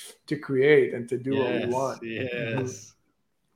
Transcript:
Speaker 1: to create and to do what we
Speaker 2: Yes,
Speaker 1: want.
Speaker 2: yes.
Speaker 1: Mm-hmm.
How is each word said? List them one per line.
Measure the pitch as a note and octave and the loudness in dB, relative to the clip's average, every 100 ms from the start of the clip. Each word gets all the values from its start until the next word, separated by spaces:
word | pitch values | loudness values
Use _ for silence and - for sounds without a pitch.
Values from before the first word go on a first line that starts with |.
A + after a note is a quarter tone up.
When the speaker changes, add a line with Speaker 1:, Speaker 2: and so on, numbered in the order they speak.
| - - - | -20 -14 -8
Speaker 1:
to | D3 | -6
create | - C3 C#3+ D3 A#2+ | -2 4 6 6 6
and | B2 A#2 | 0 -4
to | B2 | -4
do | C3 C3+ | -2 0
what | B2 | 0
we | A#2+ | 0
Speaker 2:
Yes, | A#2+ | 0
Speaker 1:
want. | B2+ C3 A#2 | -2 -2 -4
Speaker 2:
yes. | A#2 A2 B2+ | -8 -6 -6
Speaker 1:
Mm-hmm. | A#2+ A2+ C3 B2+ - - _ _ _ _ _ _ | -6 -4 -4 -6 -8 -18 _ _ _ _ _ _